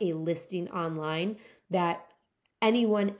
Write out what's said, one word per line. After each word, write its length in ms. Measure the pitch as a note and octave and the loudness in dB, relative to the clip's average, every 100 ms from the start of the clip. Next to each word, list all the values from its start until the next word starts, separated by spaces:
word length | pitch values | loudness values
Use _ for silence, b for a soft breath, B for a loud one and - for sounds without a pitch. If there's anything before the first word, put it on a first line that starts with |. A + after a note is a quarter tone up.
a 120 | F#3 | -2
listing 540 | D#3+ D#3+ E3 - F#3 F3 | 0 -2 -2 -4 -6 -4
online 640 | - E3 D#3+ D#3 D#3+ F#3+ G#3+ B B _ | -4 -4 -4 -2 -2 -2 -4 B B _
that 360 | F3+ E3+ E3+ - _ _ _ _ _ | 0 0 -2 -8 _ _ _ _ _
anyone, 520 | A3 A#3+ A3+ G#3 G3+ G3+ | 2 4 4 2 2 -2